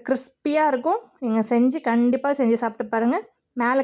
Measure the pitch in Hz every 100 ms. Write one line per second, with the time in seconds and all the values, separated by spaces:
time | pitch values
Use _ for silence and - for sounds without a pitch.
0 | 254 262 - _ 294 302 311 254 311 453
1 | - - 240 220 214 240 254 311 233 233
2 | 240 240 285 285 233 233 226 220 214 226
3 | 233 349 - _ _ 247 233 262